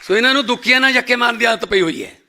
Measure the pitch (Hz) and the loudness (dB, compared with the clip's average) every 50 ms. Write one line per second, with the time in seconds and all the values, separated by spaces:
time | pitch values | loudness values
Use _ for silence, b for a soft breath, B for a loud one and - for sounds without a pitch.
0 | - - 185 214 233 254 262 277 269 208 247 196 - 208 254 262 262 269 262 254 | -2 0 0 2 2 2 2 0 0 -2 -4 -4 0 0 2 2 2 2 2 0
1 | 240 247 247 240 240 240 240 226 233 233 226 220 226 - 208 196 180 165 147 123 | 0 0 0 0 0 -2 -2 0 0 0 0 -2 -4 -2 0 0 0 0 -2 -6
2 | 101 - - - _ | -10 -12 -14 -20 _